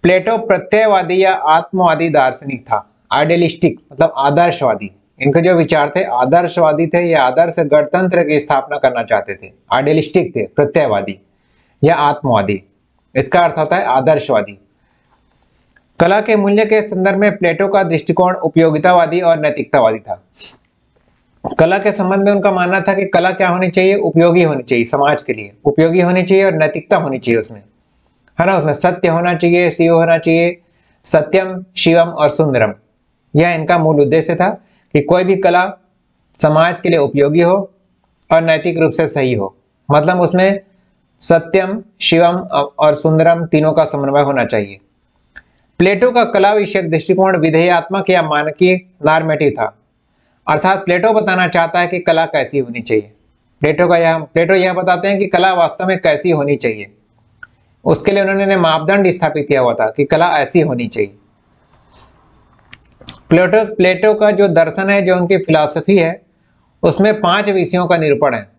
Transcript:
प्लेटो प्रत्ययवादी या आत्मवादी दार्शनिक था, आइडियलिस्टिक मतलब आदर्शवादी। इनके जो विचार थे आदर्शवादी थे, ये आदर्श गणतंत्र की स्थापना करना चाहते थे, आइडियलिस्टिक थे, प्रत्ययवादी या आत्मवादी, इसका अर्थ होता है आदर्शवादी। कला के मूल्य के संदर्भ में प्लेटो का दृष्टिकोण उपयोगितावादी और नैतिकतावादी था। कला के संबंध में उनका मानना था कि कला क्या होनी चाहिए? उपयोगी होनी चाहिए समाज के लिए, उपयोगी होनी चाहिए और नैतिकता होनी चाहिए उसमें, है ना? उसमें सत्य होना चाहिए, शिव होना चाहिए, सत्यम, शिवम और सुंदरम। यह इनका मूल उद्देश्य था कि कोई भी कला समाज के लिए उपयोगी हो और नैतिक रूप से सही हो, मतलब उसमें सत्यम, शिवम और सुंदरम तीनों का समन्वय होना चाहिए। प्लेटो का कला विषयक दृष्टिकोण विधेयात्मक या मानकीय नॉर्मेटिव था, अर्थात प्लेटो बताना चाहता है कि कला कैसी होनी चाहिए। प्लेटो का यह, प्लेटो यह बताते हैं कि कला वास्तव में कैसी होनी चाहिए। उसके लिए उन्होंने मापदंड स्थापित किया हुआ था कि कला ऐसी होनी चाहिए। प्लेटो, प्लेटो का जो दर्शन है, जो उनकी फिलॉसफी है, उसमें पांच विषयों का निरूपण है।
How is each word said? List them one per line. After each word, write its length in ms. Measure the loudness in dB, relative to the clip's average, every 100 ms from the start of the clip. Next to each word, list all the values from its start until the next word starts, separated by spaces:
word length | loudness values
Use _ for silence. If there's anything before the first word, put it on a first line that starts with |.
प्लेटो 360 | 2 2 0 -4
प्रत्ययवादी 840 | -2 -2 0 0 2 2 0 0
या 80 | 2
आत्मवादी 760 | 2 2 2 0 0 2 2 0
दार्शनिक 540 | 2 0 -2 -12 -12
था, 280 | -6 -6 -6 _ _
आइडियलिस्टिक 680 | -2 0 0 0 0 -2 -2 _
मतलब 200 | 0 0 2
आदर्शवादी। 720 | 0 2 0 0 -2 -2 -6 _ _ _
इनके 200 | 0 2
जो 140 | 2
विचार 380 | 2 2 0 0 -2
थे 80 |
आदर्शवादी 800 | -2 -2 2 2 2 0 0 0 -2
थे, 160 | -2
ये 120 | 0
आदर्श 440 | 2 2 2 0 0
गणतंत्र 680 | 2 2 2 0 0 0
की 160 | 2 0
स्थापना 380 | 0 -2 -2 -2
करना 240 | -2 -2
चाहते 320 | -2 -2 -4
थे, 180 | -12 -14 _ _
आइडियलिस्टिक 640 | -2 0 0 -2 -6 -6 -6
थे, 100 | -6
प्रत्ययवादी 720 | -2 -2 0 0 -2 -4 -12 _ _ _ _ _ _
या 100 | 0
आत्मवादी, 680 | 2 0 -2 -2 0 0 -6 _ _ _ _ _
इसका 260 | -4 -2 0
अर्थ 180 | 0 -2
होता 180 | -2 -2
है 80 |
आदर्शवादी। 760 | 0 0 2 0 0 -2 -2 -12 _ _ _ _ _ _ _ _ _ _ _ _ _ _
कला 200 | 0 2
के 160 | 0 0
मूल्य 280 | 2 0
के 160 | 2 0
संदर्भ 360 | -2 -2 -2 0
में 180 | -2 0
प्लेटो 320 | -2 0 0
का 140 | 0
दृष्टिकोण 520 | 0 -2 -2 0 0
उपयोगितावादी 840 | 0 -2 2 2 2 2 2 2 0
और 200 | 0 0
नैतिकतावादी 580 | -2 -4 -2 2 2 0
था। 240 | -8 -14 _ _ -20 -20 _ _ _ _ _ _ _ _ -8 0
कला 200 | 2 2
के 140 | -2
संबंध 320 | -2 -2 0
में 80 | 0
उनका 200 | 0 0
मानना 280 | 0 0 -2
था 140 | -2
कि 100 | -2
कला 260 | -2 0 0
क्या 180 | 0 -2
होनी 220 | 0 -2
चाहिए? 240 | 0 0
उपयोगी 480 | 0 0 2 4 4
होनी 200 | 2 0
चाहिए 220 | -2 -2
समाज 380 | 0 0 0 0
के 100 | -4
लिए, 200 | -10 -10 _
उपयोगी 360 | -2 2 2 2
होनी 220 | 2 0
चाहिए 220 | 2 2
और 80 | 2
नैतिकता 440 | 0 -2 -2 -2 -2
होनी 220 | -2 -6
चाहिए 220 | -2 -2
उसमें, 220 | -2 -14 _ _ _ _ _ _ _ -4
है 60 | 0
ना? 120 | 0
उसमें 140 | 0
सत्य 360 | 0 -2 0 -2
होना 260 | 0 -2
चाहिए, 360 | 0 0 2 0
शिव 240 | 0 2
होना 240 | 2 2 0
चाहिए, 420 | 2 0 0 -4 _ _ _ _
सत्यम, 600 | -2 -2 2 -2 -2 -10 -12 -4
शिवम 320 | 2 2 2
और 220 | 0 -2
सुंदरम। 440 | 0 0 0 -2 -4 _ _ _ _ _
यह 140 | 0 0
इनका 300 | 0 0 0
मूल 220 | 2 2
उद्देश्य 340 | 2 2 0
था 160 | -2 -2 -4 _ _ _
कि 60 | -2
कोई 240 | 0 0
भी 120 | 2 0
कला 340 | 2 2 -2 -6 _ _ _ _ _ _
समाज 380 | 0 2 2 0
के 80 | -2
लिए 100 | 0
उपयोगी 420 | 0 0 2 2
हो 300 | 2 0 -2 _ _ _ _ _ _
और 100 | 0
नैतिक 360 | 2 0 0 0
रूप 140 | 0
से 160 | 0 -2
सही 260 | -2 -2
हो, 220 | -2 -6 _ _ _ -2
मतलब 300 | 0 2 0
उसमें 400 | 0 2 0 0 _ _ _ _ _ _
सत्यम, 600 | 0 0 2 -2 -2 -8 -12 _
शिवम 360 | 0 2 2 0 -4 -4 -4 0
और 160 | 0
सुंदरम 520 | 0 0 2 2 2 0
तीनों 260 | 0 0
का 120 | 2
समन्वय 380 | 0 0 -2 0
होना 220 | 0 -2
चाहिए। 340 | -2 -2 -4 -12 _ _ _ _ _ -20 _ _ _ _
प्लेटो 320 | 0 2 0
का 140 | 2
कला 280 | 0 0 2
विषयक 380 | 0 -2 -4 -2
दृष्टिकोण 460 | -4 -2 0 2 2
विधेयात्मक 760 | 2 2 2 0 -2 -6 0
या 120 | 0
मानकीय 580 | 0 -2 -4 0 0 0 -6 _ 0
नॉर्मेटिव 440 | 0 0 0 -2
था, 280 | -2 -6 _ _ _ _ _ _ _ -4
अर्थात 360 | -2 0 -2
प्लेटो 280 | 0 0 2
बताना 360 | 0 0 -2 0
चाहता 320 | 0 0 -2
है 80 | -2
कि 100 | -4
कला 280 | 0 0 0
कैसी 320 | -2 -2 -4
होनी 220 | -4 -8
चाहिए। 320 | -4 -4 -4 _ _ _ _ _
प्लेटो 280 | -2 0 2
का 80 | 2
यह, 220 | 2 -2
प्लेटो 360 | -4 -2 2
यह 180 | 2 0
बताते 360 | -2 -2 -2 -2
हैं 100 | -2
कि 80 | -2
कला 280 | 0 0
वास्तव 320 | 2 0 -2 -4
में 140 | -2
कैसी 300 | 0 0 0
होनी 260 | -2 0 -2
चाहिए। 380 | -2 -6 -12 _ _ _ _ _ -20 _ _ _
उसके 280 | -2 0 0
लिए 100 | 0
उन्होंने 340 | 0 0 0 0
मापदंड 540 | 2 0 0 0 0
स्थापित 360 | 0 -2 -4 -2
किया 120 | 0
हुआ 140 | 0
था 160 | 0 -4
कि 140 | -2
कला 240 | -2 2 2
ऐसी 320 | 0 0 0
होनी 280 | 0 -4 -6
चाहिए। 260 | -6 -6 -8 _ _ _ _ _ _ _ _ _ _ _ _ _ _ _ -20 _ _ -20 -20 _
प्लेटो, 460 | 2 2 0 0
प्लेटो 400 | 0 0 2 0
का 160 | 2 0
जो 180 | 2 2
दर्शन 420 | 2 0 -2 -2
है, 120 | 0
जो 140 | 0 0
उनकी 200 | 0 -2
फिलॉसफी 640 | 0 0 0 -4 0 2
है, 240 | 2 -4 _ _ _ _ _ _
उसमें 380 | -2 2 0 0
पांच 280 | 0 0 0
विषयों 380 | -2 -2 -2 0
का 100 | 0
निरूपण 380 | 0 0 0
है। 140 | -2 -10